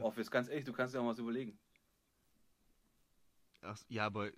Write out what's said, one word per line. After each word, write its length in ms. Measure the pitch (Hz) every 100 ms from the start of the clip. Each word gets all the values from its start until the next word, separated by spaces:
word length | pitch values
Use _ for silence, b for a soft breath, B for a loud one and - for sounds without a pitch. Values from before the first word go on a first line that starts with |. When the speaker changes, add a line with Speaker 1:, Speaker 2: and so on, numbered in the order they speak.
Speaker 1:
Homeoffice, 300 | 113 113 107
ganz 180 | 127 123
ehrlich, 160 | 147
du 80 | 131
kannst 220 | 117 127
dir 60 | 131
auch 40 | 120
was 100 | 117
überlegen. 400 | 117 120 113 - _ _ _ _ _ _ _ _ _ _ _ _ _ _ _ _ - _ - -
Speaker 2:
Ach 120 | 92
s-, 100 | 107 -
ja, 180 | 110 107
aber 240 | 104 101